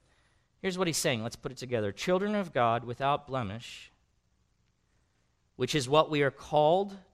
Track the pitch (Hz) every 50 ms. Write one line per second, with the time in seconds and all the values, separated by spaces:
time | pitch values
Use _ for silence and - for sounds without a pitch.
0 | _ _ _ _ _ _ _ _ _ _ _ _ - 190 180 180 190 170 147 -
1 | - 160 127 110 110 117 - - - 139 127 - 127 123 123 113 107 101 98 -
2 | - 180 180 185 202 208 214 208 190 160 - 135 120 117 113 120 117 120 120 -
3 | 139 139 147 143 - - 131 131 113 95 101 120 123 - - - - - _ _
4 | _ _ _ _ _ _ _ _ _ _ _ _ _ _ _ _ _ _ _ _
5 | _ _ _ _ _ _ _ _ _ _ _ - 127 - - 151 120 123 143 156
6 | 156 147 156 143 143 135 - - - - 156 151 151 151 175 190 208 202 196 190
7 | - _